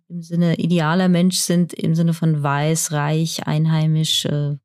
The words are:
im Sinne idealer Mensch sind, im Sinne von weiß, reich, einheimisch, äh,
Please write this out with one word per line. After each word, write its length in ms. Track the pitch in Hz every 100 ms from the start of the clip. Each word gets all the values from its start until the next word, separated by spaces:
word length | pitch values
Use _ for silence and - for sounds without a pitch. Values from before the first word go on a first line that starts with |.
| _
im 120 | 175
Sinne 360 | 165 170 170 160
idealer 500 | 165 175 156 175 185
Mensch 300 | 175 180 180
sind, 340 | - 175 170
im 220 | - 165
Sinne 180 | 160 170
von 300 | 165 165 151
weiß, 500 | 143 139 151 160 -
reich, 540 | 151 147 156 160 - -
einheimisch, 800 | 156 160 160 156 156 156 - -
äh, 320 | 147 147 143